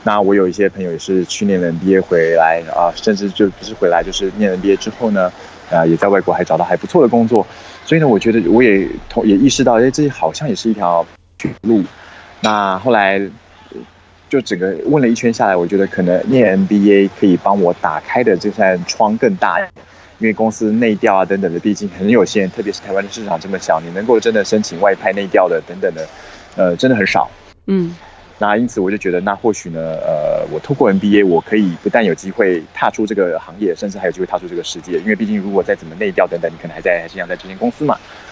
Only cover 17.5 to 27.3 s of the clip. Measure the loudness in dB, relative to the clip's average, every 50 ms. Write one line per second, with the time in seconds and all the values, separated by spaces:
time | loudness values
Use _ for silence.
17.5 | 2 2 2 0 0 0 -2 -4 -2 -4 -6 -2 -2 0 2 2 2 2 0 -6
18.5 | -2 0 2 2 2 0 -2 -8 -2 0 0 0 2 2 0 0 0 0 -2 -2
19.5 | 0 -2 -4 -6 _ -20 -20 -20 -20 -20 -20 -20 -12 _ -2 -2 0 0 -2 -2
20.5 | -2 -2 -2 0 0 2 2 0 0 2 2 2 2 2 2 0 0 -2 -2 -2
21.5 | -4 -2 -2 -2 -2 -2 -4 -10 -8 -4 0 2 4 4 2 2 0 -2 -2 -2
22.5 | -4 -6 -6 -6 -6 -8 -8 -6 -4 -4 -4 -6 -10 -12 -8 -6 -6 -6 -6 -8
23.5 | -8 -8 -2 -2 -2 -2 -2 -6 -8 -8 0 2 2 2 2 2 0 0 0 0
24.5 | 0 -2 -2 -2 -4 0 2 2 2 2 -2 -4 -2 -2 -6 0 2 2 2 4
25.5 | 2 -2 -4 -6 -12 -4 -4 -4 -4 -4 -12 -12 -14 -20 -20 -20 -20 -20 -20 -16
26.5 | -4 0 0 0 2 2 2 2 2 2 0 0 0 -2 -2 -2